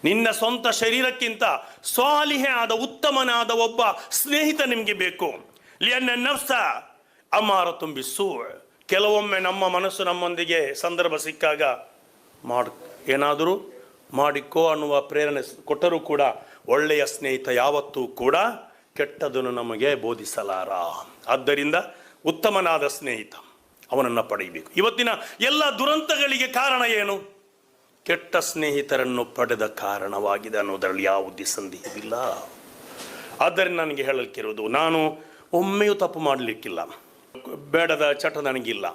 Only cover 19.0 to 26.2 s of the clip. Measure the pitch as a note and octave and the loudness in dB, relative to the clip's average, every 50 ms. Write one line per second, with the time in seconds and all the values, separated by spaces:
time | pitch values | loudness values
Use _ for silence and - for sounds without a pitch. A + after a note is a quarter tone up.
19 | D3 C#3 - - D#3+ C#3+ B2+ C3 B2+ B2 B2 A#2+ A#2 A#2 A2+ G#2+ B2+ C#3+ C#3+ - | -4 -4 -2 -4 -4 -2 0 -2 -2 -2 -2 -4 -4 -4 -2 0 2 2 2 2
20 | G#2 A2+ A#2+ A2+ G#2 G2 - - G#2 G2+ F#2+ F#2 F#2 F#2+ G2 F2+ E2+ E2+ E2 E2+ | 0 -4 -4 -4 -6 -8 -6 -6 -4 -2 -4 -4 -2 -2 -2 -2 -2 -2 -4 -8
21 | - - - - - A2+ B2 C3+ C3 C3+ C#3+ C#3+ C#3+ D3 D#3 F3 - - - - | -12 -14 -20 -14 -2 0 0 0 2 0 0 2 2 0 0 0 0 -2 -14 -20
22 | - - - _ - D3+ D#3 D#3+ - G#3+ G#3 F#3+ F3+ E3+ E3 D#3 C#3+ C#3+ - - | -20 -20 -20 _ -2 -2 -2 2 2 2 4 4 2 4 2 2 2 0 -2 -4
23 | D3+ C3+ A#2+ A2 G#2 - - - - - - _ _ _ _ _ - _ - C3+ | -6 -6 -6 -6 -8 -12 -16 -20 -20 -20 -20 _ _ _ _ _ -10 _ 0 2
24 | C3 A#2+ A#2+ A#2 G#2+ - G#2 G2+ F#2+ F2+ E2 D#2+ - - - F3+ G3 A#3 A3+ A3+ | 2 2 2 0 -2 -2 -4 -6 -6 -8 -10 -14 -14 -4 0 2 2 2 2 0
25 | A#3+ A#3 G#3+ E3+ - - - - G#3+ B3+ D4 D4+ D4+ C#4+ A#3 G3+ C4 C#4+ D4+ D#4+ | 0 0 0 -4 -6 -14 -4 -2 0 2 2 2 2 0 0 0 0 2 2 0
26 | D#4 D#4 D#4+ C#4 | 0 0 0 0